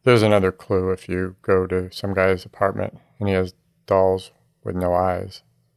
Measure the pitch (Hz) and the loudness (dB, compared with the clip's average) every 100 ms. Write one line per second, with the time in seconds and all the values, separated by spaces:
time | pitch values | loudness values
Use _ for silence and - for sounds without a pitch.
0 | 127 120 107 104 95 - - 98 92 92 | 2 4 4 4 2 -2 -4 -2 -2 -4
1 | - 90 92 92 - 95 90 92 92 - | -6 -6 -6 -6 0 0 0 -4 -6 -8
2 | 98 95 95 92 - - 98 101 98 - | -6 0 0 0 -4 -4 -2 -2 -8 -10
3 | _ - 101 95 92 - _ _ - 95 | _ -6 -2 -2 -2 -8 _ _ -2 2
4 | 95 95 - _ _ _ 104 90 90 90 | 2 0 -6 _ _ _ -10 -4 -2 0
5 | 92 90 95 - _ _ _ | 0 -4 -8 -16 _ _ _